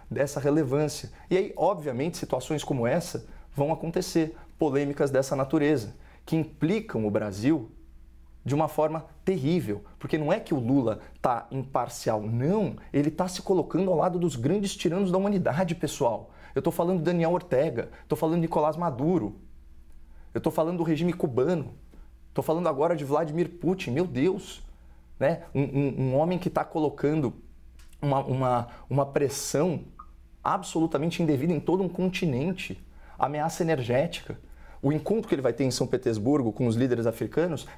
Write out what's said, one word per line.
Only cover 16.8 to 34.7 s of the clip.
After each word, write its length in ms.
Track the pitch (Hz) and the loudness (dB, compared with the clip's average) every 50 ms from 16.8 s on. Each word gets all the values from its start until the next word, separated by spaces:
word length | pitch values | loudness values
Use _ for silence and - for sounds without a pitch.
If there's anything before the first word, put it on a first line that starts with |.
| 165 175 190 170 | 0 2 2 2
do 40 | 147 | 2
Daniel 280 | 175 180 170 165 160 | 2 2 4 4 2
Ortega, 580 | 175 170 - - 131 131 151 160 123 113 - - - - - | 2 0 0 2 2 2 2 2 0 -4 -6 -6 -12 -20 -4
tô 80 | - 147 | -4 -2
falando 200 | - 165 160 170 | 0 2 2 2
de 60 | 175 | 2
Nicolás 360 | 165 160 - 165 147 156 151 | 0 2 2 2 2 2 0
Maduro, 640 | 170 175 165 127 113 147 170 185 143 104 98 - - - - - - - - - - - - - - - - - - - - - | 0 -2 -4 -2 0 2 2 2 2 0 -2 -8 -12 -18 -20 -20 -20 -20 -20 -20 -20 -20 -20 -18 -20 -18 -20 -20 -20 -20 -8 -8
eu 60 | 117 | -2
tô 100 | - 165 | -2 0
falando 280 | - 170 160 165 180 | 2 2 0 0 0
do 60 | 170 160 | 0 0
regime 280 | 165 156 139 170 175 | 0 2 2 2 0
cubano, 600 | 165 - 185 143 113 127 131 170 180 156 120 104 - - - - - - - - - - - - - | 0 0 -2 0 2 2 2 2 2 0 -2 -6 -12 -16 -20 -20 -20 -20 -20 -20 -20 -20 -20 -6 -4
tô 80 | 143 | -4
falando 280 | - 160 160 175 175 147 | 0 0 0 2 2 0
agora 260 | 139 135 156 165 175 | 2 2 2 2 2
de 80 | 147 143 | 0 0
Vladimir 460 | 131 147 151 170 147 151 175 165 - - - | 0 2 2 2 0 0 -2 -2 -2 -2 -2
Putin, 320 | - 170 190 185 - 123 | 0 0 0 0 -2 -2
meu 160 | 120 156 185 | 0 0 0
Deus, 560 | 165 120 123 151 190 185 208 - - - - - - - - - - - - - - - - | 0 0 2 2 2 2 0 -6 -12 -16 -16 -16 -18 -18 -20 -20 -20 -20 -20 -20 -20 -6 0
né? 240 | 131 151 170 170 - - - | 0 0 0 0 -6 -4 0
Um, 100 | 135 143 | 0 0
um, 380 | - - 139 143 135 113 - | 2 0 0 0 0 0 0
um 140 | 131 127 127 | 0 2 2
homem 240 | 143 160 175 185 165 | 2 2 2 0 0
que 100 | - 151 | -2 -2
tá 140 | - 151 147 | -2 -2 -4
colocando 680 | - - 160 151 139 - - - 147 156 156 131 110 - - - - - - - - - - - - - - | -2 -2 0 0 0 0 0 0 2 2 2 0 0 -4 -6 -18 -20 -20 -20 -20 -20 -20 -20 -20 -20 -12 -4
uma, 180 | 147 143 135 139 | 0 0 2 2
uma, 480 | 139 127 127 131 131 127 123 120 120 - - - - - | 0 0 0 0 2 2 2 2 0 -4 -12 -20 -8 -2
uma 160 | 127 143 135 | 0 0 0
pressão 800 | 135 - 143 143 123 - - - - - 139 165 185 139 - - - - - - - - - - - - _ | 2 2 0 0 0 0 -4 -6 -2 0 2 2 2 0 -2 -6 -12 -18 -20 -20 -20 -20 -20 -20 -20 -20 _
absolutamente 800 | - 139 175 190 - - - 160 165 160 - 139 160 170 - - | -2 0 0 0 -4 -4 0 0 0 2 2 0 0 0 0 2
indevida 300 | 170 156 143 123 147 175 | 2 2 4 2 2 0
em 80 | 165 - | 0 0
todo 240 | - 156 170 190 190 | 2 0 2 2 0
um 60 | 170 | -2
continente, 920 | - 185 185 180 180 - 190 156 123 123 151 190 185 - - - - - - - - - - - - - | 0 0 0 0 0 0 0 0 0 0 0 -2 -4 -4 -8 -12 -12 -14 -14 -20 -20 -20 -20 -20 -4 -2
ameaça 420 | 127 135 147 147 151 160 - - 175 | -2 -2 0 -2 -2 -2 0 0 2
energética. 760 | 160 160 135 113 120 120 135 160 - - - - - - - - - - - - - | 2 2 0 2 2 2 2 2 0 -4 -10 -10 -12 -14 -14 -14 -20 -20 -20 -20 -20